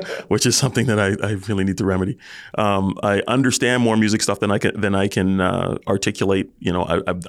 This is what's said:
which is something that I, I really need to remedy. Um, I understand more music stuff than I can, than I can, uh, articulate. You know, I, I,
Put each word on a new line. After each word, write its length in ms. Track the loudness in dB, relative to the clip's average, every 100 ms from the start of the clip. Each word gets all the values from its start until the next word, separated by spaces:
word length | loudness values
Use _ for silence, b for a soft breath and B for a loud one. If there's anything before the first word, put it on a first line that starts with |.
| -2 B B
which 160 | 0 2
is 100 | 2
something 300 | 0 0 2
that 120 | 2
I, 200 | 2 0 -2
I 40 | -4 -2
really 160 | -2 0
need 120 | 0
to 60 | 0
remedy. 320 | 0 -2 -6 B B B -2
Um, 400 | 0 2 0 0
I 180 | 0 0 2
understand 560 | 2 2 2 2 2
more 140 | 4 4
music 240 | 2 2
stuff 180 | 0 -2
than 120 | 0
I 80 | 0
can, 200 | 0 0
than 160 | 0 0
I 140 | 0
can, 320 | 2 2 2
uh, 360 | 2 0 -2 -4 -2
articulate. 600 | -2 -2 -2 0 0 -2 _
You 120 | -4
know, 120 | -2
I, 160 | 0 -2
I, 160 | -2 -6